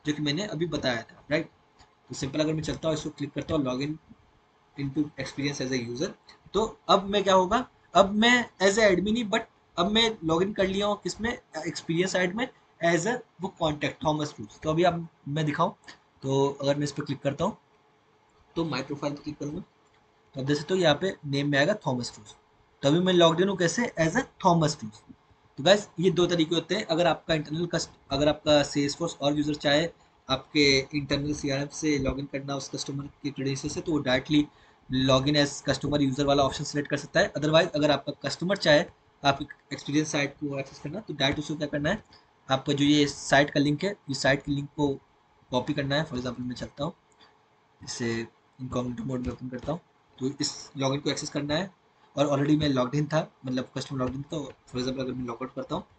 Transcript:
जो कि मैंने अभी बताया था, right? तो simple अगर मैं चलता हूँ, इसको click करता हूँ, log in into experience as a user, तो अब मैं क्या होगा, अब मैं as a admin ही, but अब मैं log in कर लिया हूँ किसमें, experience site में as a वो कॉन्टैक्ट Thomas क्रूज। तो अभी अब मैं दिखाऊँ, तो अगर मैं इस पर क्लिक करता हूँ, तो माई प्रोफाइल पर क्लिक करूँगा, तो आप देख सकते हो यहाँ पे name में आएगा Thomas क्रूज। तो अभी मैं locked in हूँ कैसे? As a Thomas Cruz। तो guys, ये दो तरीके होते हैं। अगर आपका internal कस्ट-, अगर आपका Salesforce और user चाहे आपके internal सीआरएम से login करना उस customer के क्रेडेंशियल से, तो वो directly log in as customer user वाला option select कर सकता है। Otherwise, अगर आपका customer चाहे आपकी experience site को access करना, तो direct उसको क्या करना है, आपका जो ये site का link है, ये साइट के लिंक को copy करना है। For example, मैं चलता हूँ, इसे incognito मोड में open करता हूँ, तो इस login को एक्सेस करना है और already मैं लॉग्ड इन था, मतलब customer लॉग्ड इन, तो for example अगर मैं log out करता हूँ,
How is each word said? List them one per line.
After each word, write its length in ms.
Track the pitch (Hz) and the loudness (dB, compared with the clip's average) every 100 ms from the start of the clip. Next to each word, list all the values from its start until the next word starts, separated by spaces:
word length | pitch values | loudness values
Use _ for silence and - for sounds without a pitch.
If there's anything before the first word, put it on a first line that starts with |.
| 151 | -6
जो 80 | |
कि 80 | 151 | -2
मैंने 240 | 147 151 208 | -2 -2 -4
अभी 200 | 156 175 | -4 -4
बताया 360 | 147 131 113 | -2 -2 -4
था, 240 | - - - | -6 -16 -4
right? 180 | 156 160 _ _ _ _ _ - | -4 -4 _ _ _ _ _ -16
तो 60 | 123 | -8
simple 240 | 135 147 | -4 -2
अगर 140 | 156 | -2
मैं 100 | 160 | -2
चलता 240 | 147 131 160 | -4 -4 -4
हूँ, 100 | 156 | -4
इसको 120 | 151 | -6
click 240 | - 147 | -8 -8
करता 220 | 147 135 156 | -6 -4 -2
हूँ, 80 | 127 | -2
log 120 | 127 | -4
in 200 | 147 156 - - _ _ _ _ _ - | -4 -8 -14 -20 _ _ _ _ _ -8
into 300 | 139 156 147 - | -4 -2 -4 -6
experience 420 | 131 - 143 143 127 | -10 -4 -4 -4 -4
as 40 | |
a 180 | 131 117 | -4 -4
user, 200 | 120 202 - - - - | -6 -6 -8 -20 -20 -4
तो 260 | 196 220 - - | -2 -2 -2 2
अब 160 | 190 196 | 2 2
मैं 180 | 202 | 0
क्या 100 | 190 | 4
होगा, 360 | 190 185 233 254 _ _ 170 | 4 4 0 -2 _ _ 4
अब 160 | 196 208 | 6 4
मैं 340 | 233 247 - - | 4 4 2 2
as 100 | 202 208 | 4 6
a 140 | 208 | 6
admin 260 | 175 202 226 | 4 2 0
ही, 80 | 214 | 0
but 140 | 226 - _ _ - | -2 -2 _ _ -2
अब 120 | 185 | 2
मैं 260 | 220 226 220 | 4 2 0
log 260 | 160 165 | 0 2
in 120 | 196 208 | 2 0
कर 120 | 190 | 0
लिया 200 | 196 208 | 0 0
हूँ 120 | 202 | -2
किसमें, 340 | 180 - 226 247 - 160 165 | -4 -4 -4 -4 -10 -8 -8
experience 440 | - - 165 185 | -6 -2 0 0
site 240 | 185 185 208 | 0 0 -2
में 140 | 254 - _ _ 170 | -6 -8 _ _ 2
as 220 | 170 190 | 2 0
a 100 | 247 - - | -2 -6 -10
वो 60 | 190 | -10
कॉन्टैक्ट 580 | - 160 147 147 - 160 | -2 -2 -2 -6 -2 -2
Thomas 280 | 151 147 | -2 -4
क्रूज। 140 | - 107 - | -8 -16 -6
तो 60 | 156 | -2
अभी 140 | 156 | 2
अब 240 | 175 170 165 _ 139 | 2 2 -6 _ -6
मैं 180 | 147 156 | -2 -2
दिखाऊँ, 300 | 147 - - - - _ _ | 0 -2 -2 -18 -20 _ _
तो 340 | 135 135 139 143 | -2 2 2 0
अगर 140 | 139 143 | 0 0
मैं 80 | |
इस 80 | 143 | -2
पर 140 | - 147 | -4 -6
क्लिक 160 | 135 | -4
करता 240 | 143 139 185 | -4 -2 -2
हूँ, 120 | - _ _ _ _ _ _ _ _ _ 165 | -4 _ _ _ _ _ _ _ _ _ -4
तो 100 | 165 | -2
माई 160 | 127 | -4
प्रोफाइल 320 | 135 139 147 | -6 -6 -6
पर 100 | 143 | -6
क्लिक 140 | 147 147 | -10 -8
करूँगा, 260 | 147 170 - _ _ _ _ _ _ | -8 -8 -12 _ _ _ _ _ _
तो 80 | 135 | -6
आप 60 | 135 | -2
देख 100 | 147 | 0
सकते 160 | 156 | 0
हो 60 | 190 | 2
यहाँ 180 | 160 139 | 4 2
पे 140 | 185 - 143 | -2 -6 -4
name 240 | 139 143 | -2 2
में 80 | 139 | 2
आएगा 140 | 151 | 2
Thomas 360 | 214 143 127 117 | 0 -2 -4 -6
क्रूज। 180 | - - - _ _ _ _ | -12 -20 -20 _ _ _ _
तो 60 | 139 | 2
अभी 100 | 165 | 4
मैं 140 | 185 | 4
locked 280 | 175 165 160 | 6 6 6
in 80 | 196 | 0
हूँ 80 | 190 | 2
कैसे? 360 | 170 233 240 - | 0 0 -2 0
As 100 | 160 | 0
a 100 | 226 - - 185 | 0 -4 0 4
Thomas 260 | 170 151 | 4 2
Cruz। 240 | - 107 - - - _ _ _ - | -2 -10 -14 -20 -20 _ _ _ 0
तो 60 | |
guys, 240 | 156 208 - - | 4 4 2 0
ये 100 | 185 | 2
दो 140 | 165 175 | 4 2
तरीके 280 | 175 156 170 | 2 2 0
होते 200 | - 196 | -2 -4
हैं। 100 | 214 | -2
अगर 220 | 165 170 | 2 2
आपका 260 | 156 - | 0 -2
internal 320 | 160 147 156 170 | -2 -2 -4 -2
कस्ट-, 280 | 165 - - - | -4 -6 -12 -6
अगर 160 | 139 147 | 0 0
आपका 360 | 147 156 147 | 2 4 4
Salesforce 540 | 139 147 143 - 165 - | 4 0 0 -2 -6 -2
और 160 | 143 147 | 0 0
user 160 | 147 | -2
चाहे 340 | 147 143 147 170 - _ _ - | -2 0 2 0 -6 _ _ -4
आपके 500 | 131 - 151 143 135 131 147 | -4 0 4 4 4 2 -4
internal 360 | 139 143 147 | -2 -2 -2
सीआरएम 340 | 147 143 135 143 | -4 -2 -2 -4
से 300 | - 156 143 | -4 0 0
login 260 | 131 131 143 | 0 -2 -6
करना 300 | 139 139 139 | -8 -6 -8
उस 140 | - | -6
customer 360 | 143 - 139 139 - | -8 -6 -8 -10 -10
के 80 | 143 | -8
क्रेडेंशियल 420 | 135 135 135 147 | -4 -4 -4 -6
से, 80 | 180 | -6
तो 100 | 170 | -2
वो 80 | 147 | 0
directly 440 | 127 127 131 147 147 _ _ _ - 127 131 | 2 0 4 2 2 _ _ _ -4 0 4
log 200 | 131 139 | 4 4
in 80 | 147 143 | 2 2
as 240 | - - | 0 -4
customer 300 | 131 139 143 135 | -2 -2 2 2
user 160 | 131 143 | 2 2
वाला 180 | 143 | 4
option 200 | 135 - | 2 0
select 260 | 147 147 143 | -4 -4 -2
कर 80 | 143 | -4
सकता 220 | - 160 | -2 0
है। 140 | 202 | 0
Otherwise, 360 | 143 151 160 180 | 0 4 4 4
अगर 220 | 147 147 | 2 2
आपका 380 | 139 - - 139 | 2 -2 -8 -8
customer 280 | - 170 196 | -4 -2 2
चाहे 280 | 175 151 175 - _ _ | 6 6 4 -6 _ _
आपकी 220 | 139 139 147 - - | 0 0 -4 -14 -14
experience 380 | - - 147 156 | -10 -2 0 0
site 220 | 151 139 | -2 -4
को 260 | - 147 139 | -6 -6 -6
access 200 | - - | -8 -12
करना, 200 | 143 180 | -12 -10
तो 140 | - | -10
direct 260 | 147 139 147 | 0 0 0
उसको 160 | 147 151 | -6 -6
क्या 120 | 143 | -4
करना 220 | 147 151 | -2 -2
है, 140 | 208 - - _ _ - | -2 -8 -20 _ _ -2
आपका 240 | 131 151 | 0 0
जो 120 | 139 143 | 2 4
ये 220 | 147 143 | 6 4
site 420 | - - 139 147 | 0 4 4 6
का 100 | 151 | 2
link 240 | 143 147 | 2 0
है, 80 | 190 | -4
ये 220 | 202 - | -6 -8
साइट 300 | 131 - 143 | 0 2 2
के 80 | - | 0
लिंक 180 | 143 143 - | -4 -4 -2
को 160 | 143 139 - _ _ _ _ | -2 -2 -12 _ _ _ _
copy 220 | 127 127 | -2 -2
करना 220 | 143 135 143 | -4 -2 -2
है। 120 | 156 | -2
For 100 | 123 | -6
example, 220 | 123 120 | -6 -8
मैं 160 | 123 120 | -8 -8
चलता 280 | 135 - | -10 -8
हूँ, 100 | 151 - _ _ _ _ _ _ _ _ | -8 -8 _ _ _ _ _ _ _ _
इसे 440 | - - 117 113 117 _ _ - | -12 -6 -4 -4 -6 _ _ -14
incognito 420 | 127 131 123 117 | -8 -4 -4 -6
मोड 160 | 135 127 | -6 -6
में 140 | 127 | -6
open 160 | 120 127 | -8 -10
करता 220 | 123 143 | -8 -6
हूँ, 80 | 170 - _ _ - | -8 -10 _ _ -6
तो 120 | 131 143 | -6 -4
इस 300 | - - - 135 | -6 -6 -12 -4
login 220 | 135 139 | -2 -2
को 100 | 147 | -4
एक्सेस 200 | 135 151 | -6 -6
करना 260 | 147 147 151 | -6 -4 -4
है 280 | 196 - _ _ _ 139 | -4 -12 _ _ _ -2
और 120 | 147 | 0
already 320 | 143 143 151 | 2 2 2
मैं 100 | 147 | 2
लॉग्ड 260 | 127 123 147 | 2 0 -2
इन 100 | 147 | 0
था, 240 | 156 156 _ 131 | -2 -2 _ -6
मतलब 240 | 127 127 131 | -6 -6 -8
customer 220 | - 135 | -8 -4
लॉग्ड 160 | 127 135 | -4 -6
इन, 60 | |
तो 320 | 139 160 135 - - | -8 -8 -8 -14 -10
for 80 | 123 | -6
example 260 | 127 131 | -4 -4
अगर 120 | 127 | -6
मैं 120 | 123 120 | -6 -8
log 120 | 117 | -8
out 100 | 131 | -8
करता 220 | 135 135 160 | -8 -6 -8
हूँ, 80 | - | -8